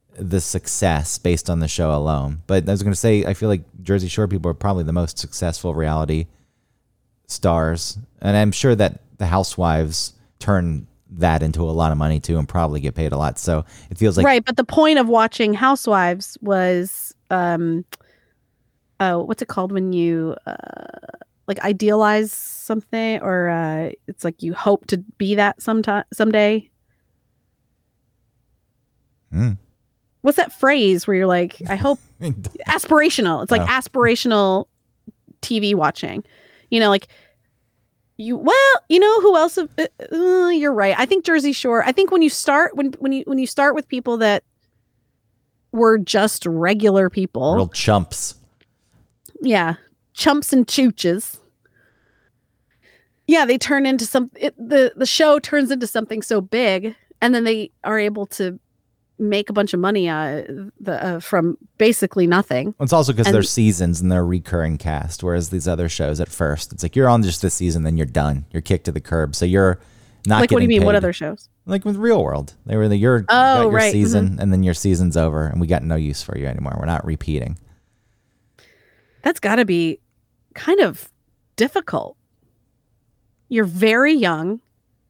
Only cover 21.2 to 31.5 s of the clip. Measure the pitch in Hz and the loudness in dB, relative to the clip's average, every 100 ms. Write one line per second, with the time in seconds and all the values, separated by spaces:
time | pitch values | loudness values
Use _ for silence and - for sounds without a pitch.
21.2 | - _ - 196 196 196 208 214 208 214 | -20 _ -10 -6 -4 0 2 2 4 2
22.2 | 214 - - - - 220 - 226 226 220 | -2 -6 -12 -12 -8 -8 -6 -6 -4 -4
23.2 | 190 185 175 165 160 156 165 - - - | -2 -2 -2 -2 -4 -4 -8 -10 -16 -10
24.2 | 170 - 165 - 208 202 - 180 208 - | -8 -8 -8 -4 0 0 -2 -6 -6 -6
25.2 | 196 208 202 - - 220 214 202 - - | -2 0 0 0 -2 -2 0 -4 -4 -2
26.2 | 220 214 208 214 - _ _ _ _ _ | 0 2 2 0 -4 _ _ _ _ _
27.2 | _ _ _ _ _ _ _ _ _ _ | _ _ _ _ _ _ _ _ _ _
28.2 | _ _ _ _ _ _ _ _ _ _ | _ _ _ _ _ _ _ _ _ _
29.2 | _ 80 117 98 _ _ _ _ _ _ | _ -4 -2 -4 _ _ _ _ _ _
30.2 | 277 320 - - 269 285 202 180 - 190 | 0 0 -2 0 0 2 2 2 0 0
31.2 | 190 180 175 | 2 0 -2